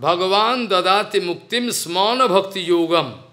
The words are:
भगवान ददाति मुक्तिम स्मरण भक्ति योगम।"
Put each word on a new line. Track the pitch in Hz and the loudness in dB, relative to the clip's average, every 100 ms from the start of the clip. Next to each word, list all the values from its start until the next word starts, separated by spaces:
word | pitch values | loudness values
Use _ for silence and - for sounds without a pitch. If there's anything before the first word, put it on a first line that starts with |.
भगवान | 139 175 185 196 220 254 220 | -2 0 0 2 0 -2 0
ददाति | 185 185 202 208 202 | 0 2 2 0 0
मुक्तिम | 175 165 - 233 240 | 0 -2 -6 -4 -4
स्मरण | - 160 180 202 247 254 | -4 -4 0 0 2 2
भक्ति | 190 196 190 170 | 2 0 -4 0
योगम।" | 175 165 165 135 107 - | 0 2 0 -2 -8 -20